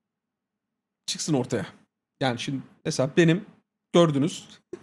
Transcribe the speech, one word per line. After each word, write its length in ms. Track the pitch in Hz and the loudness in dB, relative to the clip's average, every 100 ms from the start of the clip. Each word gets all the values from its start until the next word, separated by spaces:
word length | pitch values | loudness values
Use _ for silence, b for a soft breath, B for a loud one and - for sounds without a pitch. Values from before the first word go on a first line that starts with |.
| _ _ _ _ _ _ _ _ _ _ - | _ _ _ _ _ _ _ _ _ _ -12
Çıksın 280 | 175 - | -8 -2
ortaya. 320 | 143 123 120 165 - _ _ _ - | -2 -2 -6 -6 -14 _ _ _ -4
Yani 180 | 135 117 | -4 -4
şimdi 240 | - 135 - _ | -6 -8 -12 _
mesela 320 | - 156 131 170 | -8 -2 0 4
benim 300 | 165 175 - _ _ _ _ | 4 4 -2 _ _ _ _
gördünüz. 680 | 180 165 139 156 - - - - - | 4 4 4 -2 -4 -18 -20 -20 -20